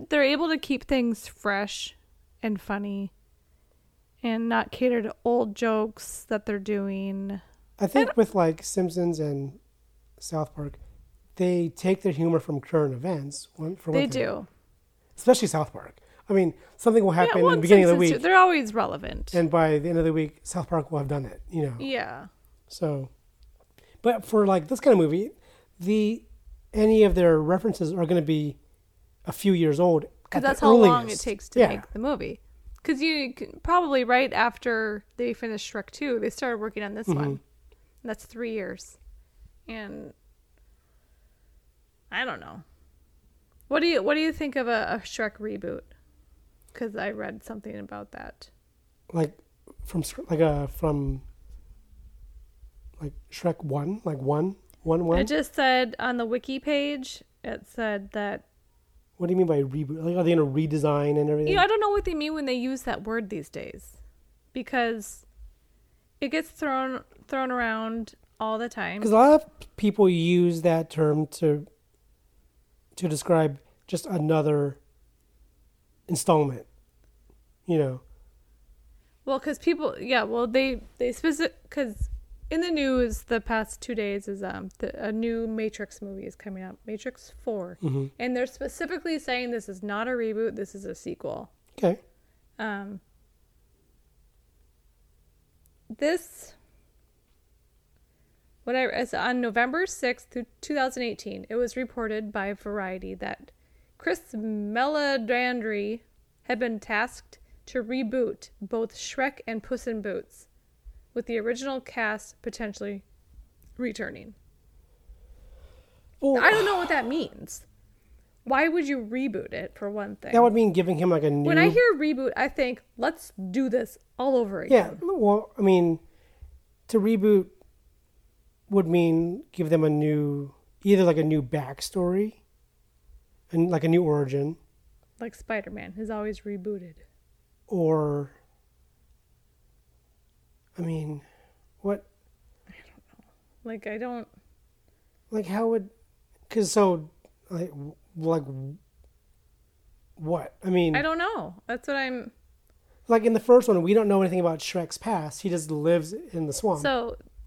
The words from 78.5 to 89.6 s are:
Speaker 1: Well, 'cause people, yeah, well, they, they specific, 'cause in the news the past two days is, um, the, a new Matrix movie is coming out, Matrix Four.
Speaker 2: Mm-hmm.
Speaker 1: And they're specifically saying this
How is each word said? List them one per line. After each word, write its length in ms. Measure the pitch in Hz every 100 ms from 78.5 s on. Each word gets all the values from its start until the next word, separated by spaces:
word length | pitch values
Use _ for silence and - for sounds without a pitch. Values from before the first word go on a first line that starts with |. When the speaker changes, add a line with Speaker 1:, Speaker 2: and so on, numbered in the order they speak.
| _ _ - _ - _ _ -
Speaker 1:
Well, 140 | 269
'cause 180 | 311 285
people, 380 | - 339 302 -
yeah, 240 | 233 262
well, 240 | 214 233 240
they, 360 | 254 269 247 - -
they 140 | 247
specific, 560 | 233 330 294 339 - -
'cause 400 | - 254 214 - - - - -
in 100 | 320
the 80 | 349
news 540 | 311 269 254 240 214
the 160 | - 233
past 400 | 214 226 214 -
two 140 | - 220
days 320 | 208 202 202
is, 160 | 196
um, 260 | 190 190 190 -
the, 240 | - -
a 80 | 208
new 360 | 220 233 226 226
Matrix 540 | 220 220 214 208 -
movie 240 | 202 196 -
is 80 | -
coming 260 | 208 185
out, 160 | 185 196 -
Matrix 480 | 214 254 - - -
Four. 380 | - 214 175 175
Speaker 2:
Mm-hmm. 260 | 160 135 135 -
Speaker 1:
And 160 | 247 247
they're 100 | 254
specifically 720 | - 277 - 339 339 339 311
saying 340 | - 247 247
this 160 | 233